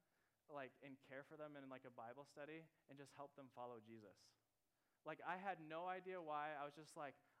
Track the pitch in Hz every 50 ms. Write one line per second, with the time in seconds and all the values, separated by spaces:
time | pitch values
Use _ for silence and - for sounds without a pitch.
0 | _ _ _ _ _ _ _ _ _ - 151 143 135 123 - - - 143 135 131
1 | - - 131 135 143 - 160 151 151 151 147 143 135 135 131 127 - 131 120 120
2 | 117 117 123 139 143 - - 156 143 147 156 160 160 156 - - _ - 135 139
3 | 143 131 - - 143 139 - - 139 123 - 123 123 123 120 113 107 113 113 113
4 | 107 98 92 - - - - _ _ _ _ _ _ _ _ _ _ _ _ _
5 | - 151 156 - 117 151 175 185 190 202 180 165 160 151 160 165 180 185 185 185
6 | 180 185 185 185 165 151 151 147 147 156 151 139 143 147 151 160 156 143 - 165
7 | 147 139 131 - - - - -